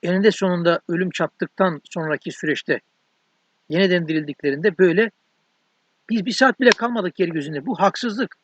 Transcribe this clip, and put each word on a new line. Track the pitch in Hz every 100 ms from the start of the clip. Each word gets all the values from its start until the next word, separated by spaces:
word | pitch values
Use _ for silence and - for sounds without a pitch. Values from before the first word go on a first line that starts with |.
Eninde | 170 185 208
sonunda | 190 190 175 170 170 -
ölüm | 170 185
çattıktan | - - _ 170 - 190 151
sonraki | - 180 156 147 -
süreçte | - 151 139 - 123 _ _ _ _ _ _ _ _ _
yeniden | 160 190 180 160
dirildiklerinde | 156 147 139 147 139 196 170
böyle, | 185 165 220 _ _ _ _ _ _ _ _ _ -
"Biz | 226 180
bir |
saat | - 269 -
bile | 247
kalmadık | - 240 233 185 -
yeryüzünde. | 175 160 143 151 143
Bu | 220
haksızlık. | 196 - 240 208 220 -